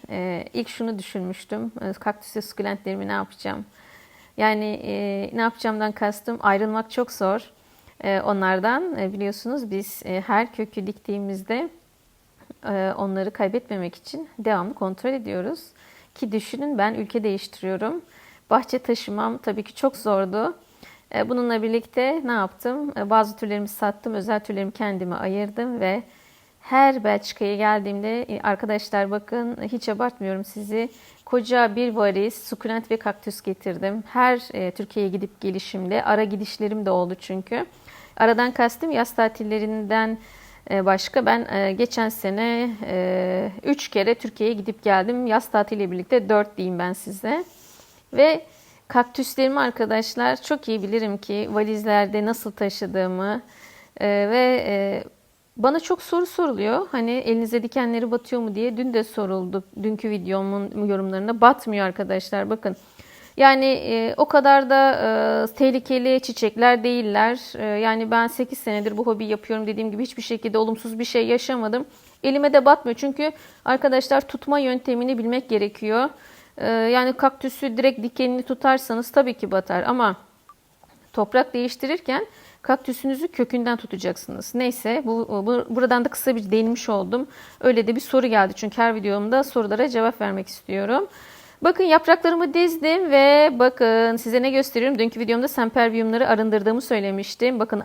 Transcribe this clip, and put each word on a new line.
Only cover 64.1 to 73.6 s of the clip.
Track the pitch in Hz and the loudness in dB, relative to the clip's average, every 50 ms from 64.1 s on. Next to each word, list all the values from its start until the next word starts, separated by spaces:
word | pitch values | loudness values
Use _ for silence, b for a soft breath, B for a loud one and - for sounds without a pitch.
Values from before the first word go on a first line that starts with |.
| - | 2
o | - 294 | 2 2
kadar | 294 - 285 262 277 277 277 269 247 | 6 6 6 8 8 8 8 8 6
da, | 269 269 269 269 262 | 6 6 8 6 6
e, | - - 220 220 220 220 220 220 220 220 226 - | 4 2 2 2 2 2 2 2 2 0 0 0
tehlikeli | - 277 262 247 262 247 - 262 254 247 262 262 262 | 4 4 4 4 2 0 0 -2 0 2 4 2 2
çiçekler | 262 - 226 - 226 208 208 220 233 247 247 233 220 | 0 -2 -6 -2 -2 -2 2 4 6 6 6 6 2
değiller. | 247 247 240 226 208 202 208 220 226 240 247 - - - - | 0 0 0 0 0 2 4 4 2 2 -2 -8 -12 -10 -6
E, | 214 214 208 208 | -4 -2 -2 0
yani | 226 226 220 220 226 220 | 0 0 0 0 0 0
ben | 233 226 233 | 2 2 2
sekiz | 233 - - 247 247 269 - | 2 0 -4 -6 -6 -6 -8
senedir | - 226 208 208 202 214 208 | -6 -4 -2 -2 -2 -2 -2
bu | 214 233 | -2 0
hobi | 233 220 208 220 | 0 0 -2 -2
yapıyorum. | 208 214 208 - - 220 220 220 | -4 -4 -4 -4 -4 -4 -4 -4
Dediğim | 214 214 220 220 220 | -4 -4 -4 -4 -4
gibi | 208 208 254 | -4 -4 -6
hiçbir | - - 240 226 | -6 -6 -10 -8
şekilde | - 233 220 - 226 208 220 | -6 -6 -4 -4 -2 0 2
olumsuz | 220 220 226 220 - 233 226 226 | 2 2 0 -2 -6 -8 -6 -6
bir | 240 | -4
şey | - - 240 226 | -2 0 0 2
yaşamadım. | 226 240 247 - - 262 240 220 214 226 254 294 - b b b b b b - | 2 2 0 0 -2 -4 -2 -2 -2 -2 -4 -4 -6 b b b b b b -2
Elime | 269 269 285 285 294 285 | 0 2 4 4 6 6
de | 277 254 | 8 8
batmıyor. | 285 294 294 - 240 233 | 8 6 6 4 -4 -4
Çünkü | - 285 277 269 294 294 311 302 B B B B B | -2 -4 -4 -2 -2 -2 -4 -4 B B B B B